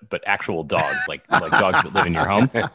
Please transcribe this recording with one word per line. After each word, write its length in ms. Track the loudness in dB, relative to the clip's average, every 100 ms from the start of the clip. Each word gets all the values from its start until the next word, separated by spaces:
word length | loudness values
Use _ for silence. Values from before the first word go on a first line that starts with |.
| -8
but 140 | -8 -4
actual 380 | -4 -4 -6
dogs, 420 | -2 0 0 -2 -6
like, 200 | -8 -2
like 220 | -2 2
dogs 300 | 2 2 2
that 100 | 0
live 120 | 0 0
in 80 |
your 140 | 0 0
home. 220 | 2 2 0 -4